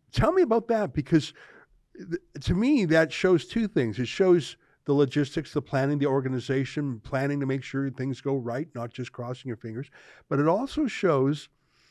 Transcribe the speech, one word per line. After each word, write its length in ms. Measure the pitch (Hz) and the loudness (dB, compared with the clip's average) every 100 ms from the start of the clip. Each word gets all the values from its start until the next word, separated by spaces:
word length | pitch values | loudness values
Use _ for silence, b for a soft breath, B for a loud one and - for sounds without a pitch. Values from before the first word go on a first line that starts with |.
| _ | _
tell 220 | - 320 | 0 2
me 100 | 370 | 4
about 240 | 277 226 226 | 4 2 2
that, 260 | 226 175 | -2 -2
because 400 | 151 135 160 - B B B B _ _ - | -4 2 2 0 B B B B _ _ -20
th-, 240 | 190 175 _ - | -12 -12 _ -6
to 140 | - | -2
me, 300 | 180 247 294 170 | 2 4 4 4
that 260 | 160 160 | 4 2
shows 340 | - 185 175 - | 2 4 4 2
two 220 | 233 214 | -2 0
things. 320 | 160 117 101 | 0 0 -2
It 80 | 120 | -2
shows 480 | - 185 175 131 - _ _ - | 2 4 4 2 -12 _ _ 0
the 80 | |
logistics, 580 | 143 139 147 139 165 139 | 2 2 2 -2 -4 -6
the 100 | 147 | -6
planning, 360 | - 139 139 147 | -2 0 0 2
the 80 | 143 | 2
organization, 920 | 135 131 127 123 135 131 156 143 113 | 0 0 -2 -2 -2 -2 -4 -4 -6
planning 340 | - 135 139 143 | -6 -2 -2 -2
to 80 | 135 | -2
make 160 | 135 | -4
sure 260 | - 135 139 | -4 -4 -4
things 320 | 131 135 123 | -4 -6 -4
go 140 | 139 | -4
right, 320 | 139 120 123 160 | -4 -2 -6 -6
not 160 | 120 117 | -10 -10
just 220 | - 123 | -10 -12
crossing 340 | - 120 127 131 | -10 -10 -10 -10
your 100 | 107 | -10
fingers. 300 | 113 110 143 b b b - | -10 -10 -12 b b b -4
But 120 | 143 | 0
it 80 | 151 | 2
also 400 | 196 277 - 269 | 2 -2 -4 -4
shows 600 | - 180 139 135 151 - _ _ _ _ | 0 0 2 2 -2 -8 _ _ _ _